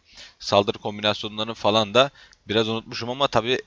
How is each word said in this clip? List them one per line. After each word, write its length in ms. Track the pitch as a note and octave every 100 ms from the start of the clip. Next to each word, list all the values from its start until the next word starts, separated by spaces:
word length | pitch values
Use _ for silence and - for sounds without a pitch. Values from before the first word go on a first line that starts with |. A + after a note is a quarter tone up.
| _ - - _
saldırı 380 | - G2+ G2+ -
kombinasyonlarını 760 | A2 G#2 G#2+ G#2 A2 G#2+ A2
falan 400 | A2 G#2+ A2 G#2
da 180 | A#2 C#3+ - - _ -
biraz 220 | G#2 A2
unutmuşum 400 | A2+ A2+ A#2+ A#2
ama 180 | C3 C#3
tabi, 340 | A#2+ A2+ C3